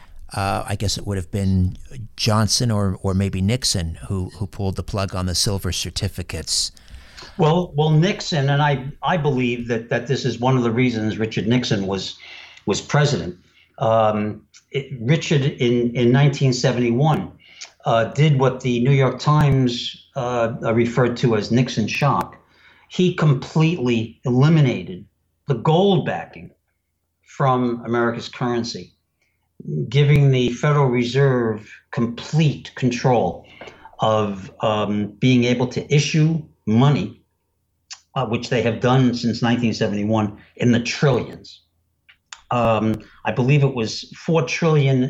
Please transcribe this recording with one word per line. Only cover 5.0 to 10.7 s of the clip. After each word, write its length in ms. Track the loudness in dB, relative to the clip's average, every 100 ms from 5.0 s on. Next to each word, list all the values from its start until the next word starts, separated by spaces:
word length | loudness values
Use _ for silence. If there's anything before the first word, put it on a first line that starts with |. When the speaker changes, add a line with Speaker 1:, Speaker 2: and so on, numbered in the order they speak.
| -4 -4
Speaker 1:
on 100 | -2
the 100 | -2
silver 360 | -2 -2 -4
certificates. 1000 | -6 -6 -6 -6 -6 -10 -10 -6 -4 -4 -8 -20 -20 -20 -20 -12 0
Speaker 2:
Well, 340 | 2 2 0 0
well, 160 | 2
Nixon, 580 | 4 4 0 -4 -2 0
and 120 | 2
I, 300 | 2 0 -4 -8
I 120 | -4 -2
believe 540 | 0 0 0 -2 -4
that, 200 | -4 -2
that 180 | -4 -2
this 180 | -4 -2
is 140 | -2
one 180 | 0 2
of 60 |
the 80 | 2